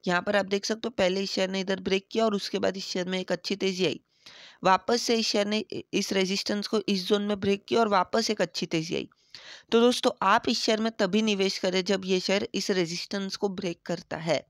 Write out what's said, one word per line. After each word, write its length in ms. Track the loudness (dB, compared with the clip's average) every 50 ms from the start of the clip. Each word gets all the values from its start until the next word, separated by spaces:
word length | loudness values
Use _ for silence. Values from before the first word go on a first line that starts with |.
| 0
यहाँ 140 | 0 0 0
पर 140 | 0 2 0
आप 100 | 0 2
देख 180 | 2 -2 -2 0
सकते 220 | -4 -4 -4 -4
हो 60 | -8 0
पहले 240 | 2 2 2 2 0
इस 100 | -2 -2
शेयर 180 | -2 -2 -2 0
ने 100 | -2 -4
इधर 200 | -2 -2 -2 -2
ब्रेक 260 | 0 0 0 0 -2 _
किया 140 | -2 0 0
और 100 | 2 0
उसके 240 | -2 -4 -4 -4 0
बाद 180 | 0 0 -2
इस 80 | -2 -10
शेयर 240 | -6 -4 -4 -4 -2
में 100 | -4 -4
एक 120 | -2 -4
अच्छी 240 | -4 -4 -2 -6 -4
तेज़ी 280 | -2 -2 -2 0 0 0
आई, 140 | 0 0 -4 _ _ _ _ _ -20 -20 -20 -20 -20 -18 _ 4
वापस 380 | 4 4 4 4 0 0 0
से 140 | 2 2 2
इस 120 | 2 2
शेयर 200 | 0 0 0 0
ने 160 | 2 0 -2 -4 _ -10 -12 -10 _ -2
इस 180 | -2 -2 0 0
रेजिस्टेंस 540 | 0 0 0 0 -2 -2 -2 -4 -4 -2
को 120 | -2 -2 -2 0 0
इस 180 | -2 -2 2
जोन 140 | 0 0 0 2
में 160 | -2 -2 0
ब्रेक 240 | 0 0 0 0 _
किया 140 | 0 2 2
और 80 | 4 4
वापस 400 | 4 2 2 2 0 0 0 0
एक 120 | 0 0
अच्छी 240 | 0 -2 -2 -8 -4
तेज़ी 280 | -2 -2 -2 -2 -2 -4
आई। 120 | -6 -6 -8 _ _ _ _ -20 -20 -18 -18 -20 -20 _ _
तो 80 | 4 6
दोस्तों 300 | 6 6 4 2 0 -2 0 _ 2
आप 260 | 4 4 4 2 0
इस 120 | -2 0
शेयर 200 | 0 0 0 0
में 100 | 0 -4 0 0
तभी 220 | 0 2 2 2 2
निवेश 340 | 2 2 2 2 0 0 -2
करें 240 | -2 0 0 0 0
जब 160 | 0 0 0 2
ये 140 | 0 0 0
शेयर 280 | 2 0 0 0 0 -2 -4
इस 140 | -4 -2 0
रेजिस्टेंस 640 | 0 0 0 -2 -4 -10 -8 -6 -6 -6 -6 -6 -6
को 140 | -4 -4 -4
ब्रेक 300 | -4 -4 -6 -6 -6 _ _
करता 320 | -6 -6 -6 -6 _ -10 -6
है। 220 | -2 0 0 0 -2